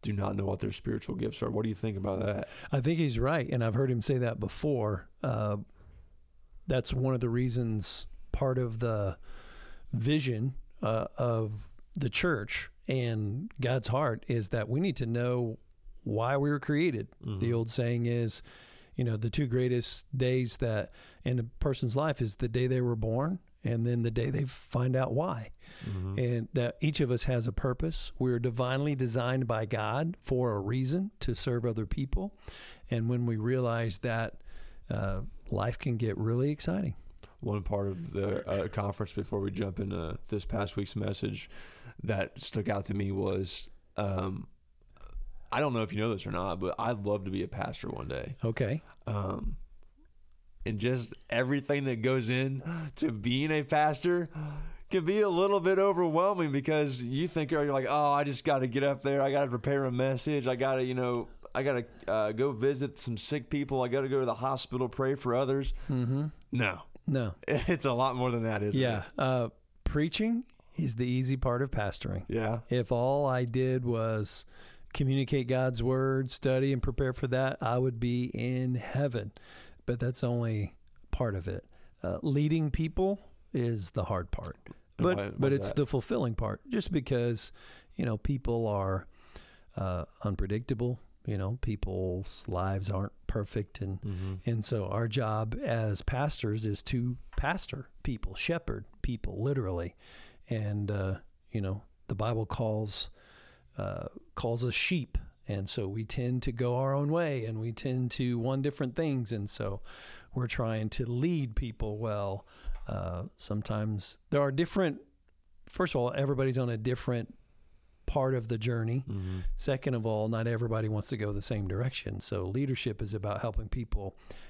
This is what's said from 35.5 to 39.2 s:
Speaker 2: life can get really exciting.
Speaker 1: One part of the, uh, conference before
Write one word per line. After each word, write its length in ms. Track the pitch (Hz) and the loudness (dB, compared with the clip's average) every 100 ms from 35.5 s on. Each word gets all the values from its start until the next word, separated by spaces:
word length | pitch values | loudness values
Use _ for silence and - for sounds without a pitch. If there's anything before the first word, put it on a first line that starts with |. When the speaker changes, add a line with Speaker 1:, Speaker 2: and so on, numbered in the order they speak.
Speaker 2:
life 280 | 98 104 117 | -2 0 -2
can 180 | - 117 | -2 0
get 220 | 113 101 | 0 0
really 320 | 107 120 139 | 0 2 2
exciting. 440 | 147 - 87 - - - - - - | 0 0 0 -2 -4 -12 -18 -20 -10
Speaker 1:
One 220 | - 104 | -4 -2
part 260 | 92 101 98 | 0 0 0
of 240 | 92 85 | -2 -4
the, 340 | - 98 107 - | -2 0 -2 0
uh, 200 | 98 85 | -2 0
conference 440 | - 101 101 107 | -2 -2 -2 -4
before 280 | - | -4